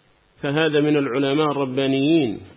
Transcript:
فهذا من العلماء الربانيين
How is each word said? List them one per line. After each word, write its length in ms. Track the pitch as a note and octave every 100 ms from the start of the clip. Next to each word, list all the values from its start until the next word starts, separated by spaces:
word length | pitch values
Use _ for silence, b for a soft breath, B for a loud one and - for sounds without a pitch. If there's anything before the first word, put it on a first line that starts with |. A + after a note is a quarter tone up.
| _ _ _ _
فهذا 400 | C#3+ D3 D#3+ D3
من 160 | D3 D3+
العلماء 540 | C#3 B2 C#3 C#3+ D3+
الربانيين 880 | C#3 C3+ B2+ C3+ C3+ C#3 E3 C3 F#2 F#2+